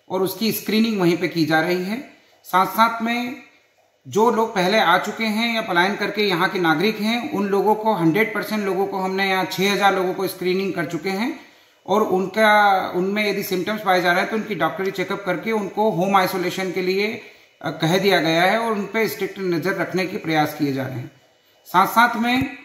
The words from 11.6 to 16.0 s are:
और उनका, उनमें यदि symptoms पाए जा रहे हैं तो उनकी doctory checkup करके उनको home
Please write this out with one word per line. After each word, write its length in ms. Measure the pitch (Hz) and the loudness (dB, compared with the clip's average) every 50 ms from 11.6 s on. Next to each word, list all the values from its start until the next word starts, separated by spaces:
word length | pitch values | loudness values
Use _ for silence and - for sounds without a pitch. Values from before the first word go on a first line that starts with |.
| _ _ _ _ - - | _ _ _ _ -4 0
और 160 | 190 214 220 | 0 0 2
उनका, 840 | - 185 185 190 175 - 220 220 214 208 208 208 202 196 185 - - - | 2 0 0 0 -2 0 2 4 4 6 6 6 4 4 2 0 -2 -2
उनमें 340 | 180 185 196 202 214 214 202 | -2 -2 -2 -2 -2 -2 -2
यदि 140 | 190 202 196 | -2 -4 -4
symptoms 380 | - 190 185 170 214 220 214 208 | -4 -2 -2 -2 -2 -4 -2 0
पाए 160 | 196 185 180 | 2 2 2
जा 100 | 175 180 | 4 2
रहे 100 | 175 185 | 2 2
हैं 80 | 202 196 | 0 0
तो 60 | 220 | -2
उनकी 200 | 214 190 214 202 | -4 -4 -4 -4
doctory 360 | 156 165 160 160 - 190 190 | -2 -2 -2 -2 -2 -4 -4
checkup 320 | 190 185 180 - 196 190 - | -4 -4 -4 -4 -6 -6 -4
करके 260 | 185 175 156 - 220 | -4 -4 -4 -2 -2
उनको 400 | 220 214 196 170 - 202 214 220 | -2 -2 -4 -4 -2 0 0 0
home 240 | 180 165 | 2 0